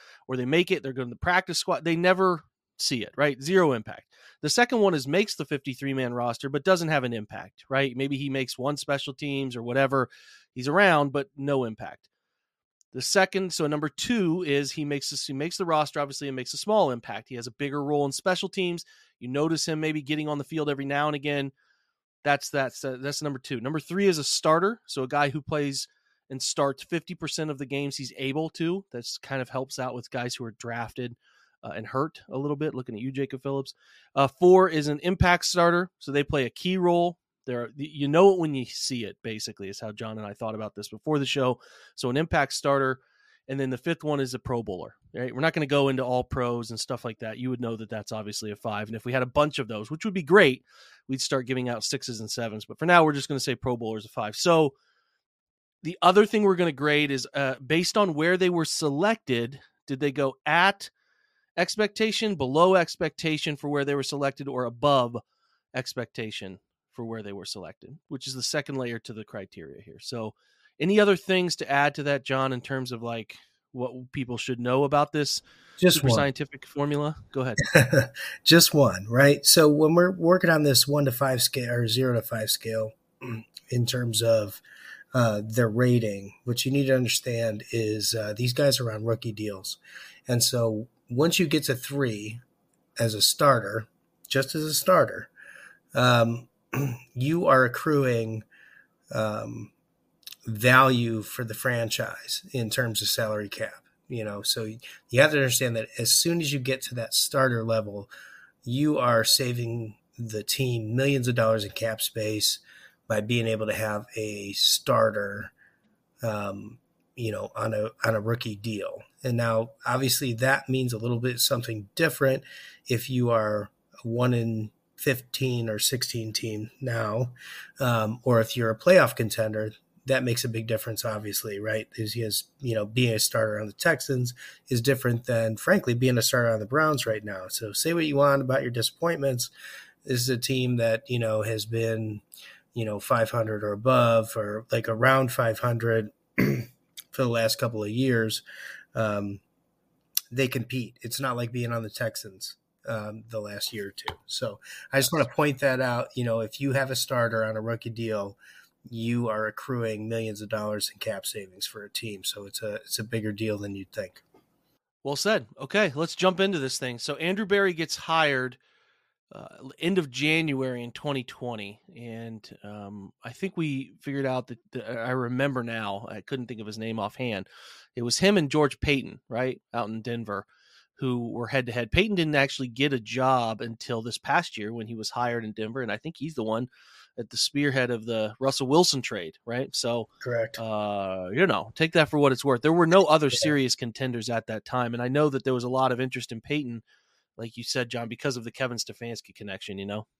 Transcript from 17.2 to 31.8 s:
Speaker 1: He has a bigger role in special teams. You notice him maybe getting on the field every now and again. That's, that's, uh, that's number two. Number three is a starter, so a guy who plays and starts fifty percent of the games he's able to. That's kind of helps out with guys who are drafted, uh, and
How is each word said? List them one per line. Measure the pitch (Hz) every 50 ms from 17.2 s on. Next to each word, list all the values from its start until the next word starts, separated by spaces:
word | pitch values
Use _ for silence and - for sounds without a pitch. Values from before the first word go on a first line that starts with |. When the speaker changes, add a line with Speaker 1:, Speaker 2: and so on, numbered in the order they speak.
| 113 _
Speaker 1:
He | 131
has | 120 113
a | 120
bigger | 110 _ 143 143 135 147 143
role | 143 147 147 143
in | 139 135
special | - - 196 185 175 - 185
teams. | - 196 185 175 170 165 - - _ _ _ _ _ _
You | 120 123
notice | 127 143 151 160 165 151 - -
him | 160 156
maybe | 156 156 156 151
getting | 143 131 156 151 151
on | 151 151 143
the | 135
field | - 160 156 151 147
every | 143 135 139
now | 139 143 143 147
and | 151 151
again. | 147 135 147 147 143 139 139 - _ _ _ _ _ _ _ _ _ _ _ _ _ _
That's, | 147 143 139 - -
that's, | - 143 135 123 - - -
uh, | 135 127 127
that's | 131 143 143 -
number | 156 147 139 127
two. | - - 139 117
Number | 110 135 156 156
three | - - 170 196 202
is | 196 175
a | 156 139
starter, | - - - - 165 156 165 175 202 233 - _
so | - - 143 131
a | 127
guy | 147 147 147 143
who | 127 156 139
plays | - 156 151 147 143 135 131 - - _ _ _ _ _ _ _ _
and | 131 135 -
starts | - - - 143 139 135 - -
fifty | - 170 165 - - 180
percent | - 160 151 - - 156 156
of | 147 131
the | 143
games | 123 139 139 143 139 135 -
he's | 139 120 -
able | 113 135 135 135 151 160 156
to. | - - 165 165 180 196 196 _
That's | - 120 120 - - -
kind | - - 135 135 127
of | -
helps | - 131 131 127 - -
out | 127 127 123
with | 123 117 -
guys | - 127 120 123 -
who | - 123
are | 113 98
drafted, | _ - 117 113 117 117 110 - - 123 120 120 - _ _ _ _ _ _ _ _ -
uh, | - -
and | 98